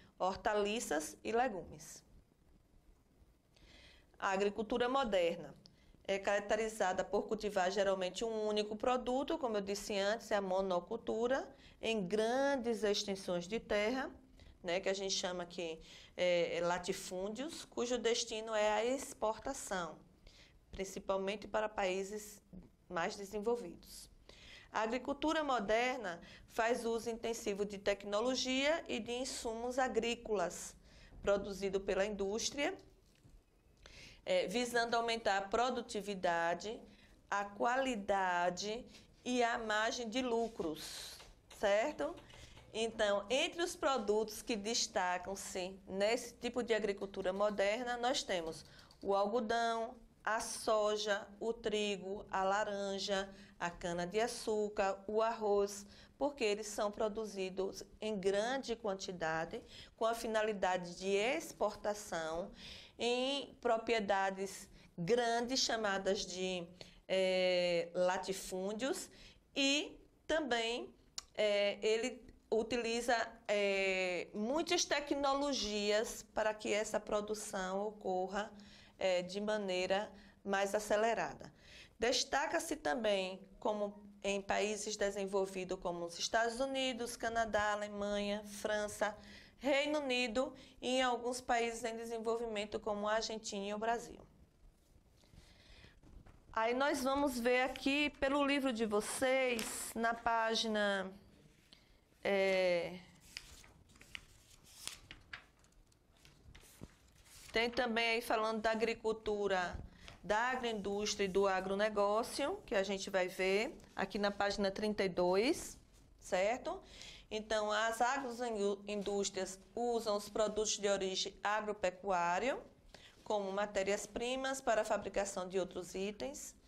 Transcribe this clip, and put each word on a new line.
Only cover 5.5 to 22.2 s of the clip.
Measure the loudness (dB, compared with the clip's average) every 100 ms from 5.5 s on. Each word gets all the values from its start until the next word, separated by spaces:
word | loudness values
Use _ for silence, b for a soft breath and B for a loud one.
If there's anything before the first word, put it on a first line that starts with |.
| -16 -20 b b b -2
é | 0
caracterizada | 2 0 2 0 0 0 2 2
por | 0 -2
cultivar | 0 -4 0 0 2
geralmente | 4 2 2 0 -2
um | -2 0 0
único | 0 0 -2
produto, | 0 2 2 0 0 -2
como | 0 -2
eu |
disse | -2 -4 -2 0
antes, | 2 0 0
é | 0
a |
monocultura, | 2 0 2 0 -2 -6 -2 0 2 0 -2 B B B
em | 0 0 2
grandes | 2 2 4 2 2 0 0
extensões | 2 2 0 -4 -2 -4 -2
de | -6
terra, | 0 2 2 0 -4 -8 -20 B B B
né, | -2 0
que | 0
a |
gente | 0 -2
chama | -2 -2 -4
aqui, | -6 -6 -6 -8 B B B 0
é, | 4 4 2 0
é |
latifúndios, | 0 0 -2 -6 -6 -6 -4 -4 -6 -8 -8
cujo | -4 0 0
destino | 2 0 0 -6 -2 2
é | 4
a | 4 2
exportação, | 0 -4 -2 -2 0 -6 -8 -4 -4 -4 -8 -20 -20 B B B -20 _
principalmente | -8 -6 -6 -2 0 0 -4 -2
para | -2 0
países | 0 0 0 -2 -8